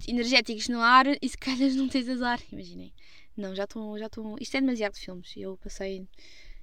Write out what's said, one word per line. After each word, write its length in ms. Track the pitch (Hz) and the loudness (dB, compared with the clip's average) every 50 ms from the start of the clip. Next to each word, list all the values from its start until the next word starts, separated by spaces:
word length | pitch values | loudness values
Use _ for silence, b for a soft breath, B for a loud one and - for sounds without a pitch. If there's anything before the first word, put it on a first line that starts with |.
| - | -4
energéticos 600 | - 233 240 233 240 262 247 233 - 233 214 214 - | -2 0 0 2 4 6 4 4 4 0 -4 -2 -2
no 120 | 240 233 | 2 4
ar 260 | 226 233 247 254 262 269 285 - | 6 10 10 10 10 8 4 2
e 80 | - 254 | 0 -2
se 80 | - | -4
calhar 340 | - - 262 262 247 269 277 262 | -4 -2 -2 2 4 4 4 4
não 160 | 262 269 254 | 4 2 2
tens 200 | - 269 240 240 | 2 0 0 0
azar, 320 | 254 240 247 240 240 240 - - - | -2 0 0 0 0 0 -2 -8 -12
imaginem. 400 | 202 190 175 175 180 185 190 - B B B B B B B - | -12 -12 -12 -14 -14 -14 -14 -16 B B B B B B B -10
Não, 180 | - 202 190 190 | -8 -6 -6 -4
já 100 | 190 202 | -4 -4
estou, 340 | 208 - 226 214 214 214 208 | -4 -6 -8 -8 -8 -8 -8
já 80 | 220 | -8
estou, 300 | 220 - 233 214 214 208 - | -10 -8 -10 -8 -8 -8 -8
isto 160 | 233 - - | -8 -4 0
é 40 | 269 | 2
demasiado 340 | 269 262 247 220 214 202 - | 2 2 2 2 0 -2 -4
de 60 | - | -6
filmes, 360 | - - 185 180 - - - | -10 -10 -12 -12 -12 -14 -12
eu 220 | 214 196 190 190 - | -10 -10 -10 -10 -8
passei 480 | - 202 - - 190 196 196 185 190 - B B B B B B B B B B | -10 -10 -8 -6 -6 -6 -6 -6 -8 -12 B B B B B B B B B B